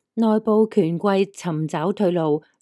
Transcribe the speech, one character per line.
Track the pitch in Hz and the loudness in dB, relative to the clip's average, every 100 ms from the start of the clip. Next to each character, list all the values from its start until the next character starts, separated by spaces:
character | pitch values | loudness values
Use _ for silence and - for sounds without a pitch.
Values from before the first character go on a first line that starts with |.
| _ | _
內 | - 226 214 | -2 0 2
部 | 220 214 220 | 2 2 2
權 | 214 165 170 | 2 0 0
貴 | 202 196 196 | 0 0 0
尋 | - 180 156 156 | -4 -6 -4 -4
找 | 160 170 | -4 -4
退 | 208 190 | -2 -2
路， | 175 156 151 - _ | 0 0 -2 -4 _